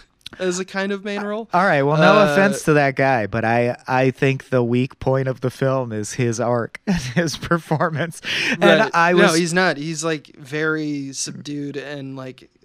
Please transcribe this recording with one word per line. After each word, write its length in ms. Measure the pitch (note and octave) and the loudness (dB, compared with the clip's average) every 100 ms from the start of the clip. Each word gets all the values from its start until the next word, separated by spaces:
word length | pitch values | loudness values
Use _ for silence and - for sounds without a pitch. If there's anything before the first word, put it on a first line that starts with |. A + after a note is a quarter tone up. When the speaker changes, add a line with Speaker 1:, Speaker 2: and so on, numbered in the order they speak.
| _ | _
Speaker 1:
<laughs> 300 | _ - - | _ -20 -6
as 200 | F#3 F3+ | -4 -4
a 60 | |
kind 260 | F#3 F#3+ G3 | -6 -6 -4
of 140 | G3 | -6
main 160 | G3+ G3+ | -6 -8
role. 300 | G#3 G#3+ A3+ | -6 -8 -2
Speaker 2:
All 120 | F3 G3 | 2 4
right, 160 | D3 | 4
well, 160 | C#3 D#3 | 2 4
no 200 | D#3 - | 6 6
Speaker 1:
Uh, 140 | G3 | 6
Speaker 2:
offense 300 | D3 G3+ - | 4 2 2
to 100 | - | 2
that 240 | D3 C#3 C3 | 2 2 2
guy, 300 | C3+ B2 G2+ | 2 2 0
but 180 | A2+ | -2
I, 320 | A2 A#2+ A#2+ - - | 0 2 0 -2 -2
I 240 | C3 C3 | 2 2
think 380 | - C#3 C3 - | 2 0 0 -2
the 140 | B2+ | -2
weak 340 | A#2+ B2 B2+ - | 0 0 -2 -4
point 280 | C3+ C3 C3 | -2 0 -2
of 140 | B2 | -4
the 80 | B2+ | -6
film 420 | - C3+ C3+ B2 | -2 0 0 -4
is 220 | G#2+ G#2 | -6 -6
his 260 | - A#2+ A2 | -2 -2 0
arc 400 | A#2 A#2+ A2 - | 0 0 -2 -6
<laughs> 40 | - | -4
and 100 | F3 | -4
his 400 | B2+ C#3+ E3 - | -2 -2 -2 -4
performance. 840 | - E3+ - D#3 E3 D3 E3 - - - - | -2 -4 0 -2 0 -2 -6 -8 -8 -4 -4
And 100 | - | 2
Speaker 1:
Right. 280 | F3 D#3+ - | 4 4 4
Speaker 2:
I 180 | E3+ E3+ | 2 4
Speaker 1:
No, 60 | F3+ | 4
Speaker 2:
was 180 | G3+ D#3+ | 4 2
Speaker 1:
he's 160 | F3 | 0
not. 240 | F3 F#3 C#3+ | 0 0 0
He's, 260 | D#3 D#3 | -6 -6
like, 320 | D#3+ D#3 B2+ - | -4 -4 -8 -20
very 720 | C3+ D3+ D#3+ D#3 D3+ C#3+ C3+ | -10 -4 -2 -2 -4 -6 -8
subdued 640 | C3 - C#3 C3+ D3 C#3+ C#3 | -8 -10 -10 -12 -10 -8 -10
and, 400 | C3+ C#3+ C3+ C3+ | -10 -12 -12 -12
like, 320 | C3 B2 - _ | -14 -16 -20 _